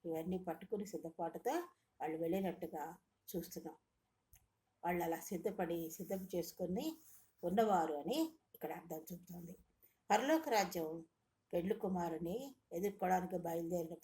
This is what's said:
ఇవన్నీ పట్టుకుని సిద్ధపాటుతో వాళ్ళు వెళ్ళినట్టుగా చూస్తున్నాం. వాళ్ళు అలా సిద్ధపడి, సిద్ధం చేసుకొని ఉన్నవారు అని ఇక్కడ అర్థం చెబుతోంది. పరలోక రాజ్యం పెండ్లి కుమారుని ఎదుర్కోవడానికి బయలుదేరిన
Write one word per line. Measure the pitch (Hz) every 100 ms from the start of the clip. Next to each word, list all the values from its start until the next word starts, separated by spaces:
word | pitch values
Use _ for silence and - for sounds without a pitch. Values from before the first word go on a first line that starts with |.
| 170
ఇవన్నీ | 160 165 185
పట్టుకుని | 180 160 185 202 202
సిద్ధపాటుతో | 160 165 - 170 185 240 320 349 _ _ -
వాళ్ళు | 151 160
వెళ్ళినట్టుగా | 165 190 190 - 165 156 151 175 _ _ - 180
చూస్తున్నాం. | - 170 190 - _ _ _ _ _ - _ _ _ _ 170
వాళ్ళు | 180
అలా | 170 165
సిద్ధపడి, | - 175 208 - 170 170 165
సిద్ధం | - - 190 190 180
చేసుకొని | 170 - 175 190 311 320 - - _ _
ఉన్నవారు | 175 196 220 185 160
అని | 147 151 285 320 - _ -
ఇక్కడ | 156
అర్థం | 165 170 160 -
చెబుతోంది. | 175 - 175 170 - - _ _ _ -
పరలోక | 277 269 320 311
రాజ్యం | 220 180 175 156 165 165 _ _ _ _
పెండ్లి | 175 180 214
కుమారుని | 202 185 170 160 170 214 277 - -
ఎదుర్కోవడానికి | 170 202 196 180 185 180 180
బయలుదేరిన | 170 170 165 175 160 170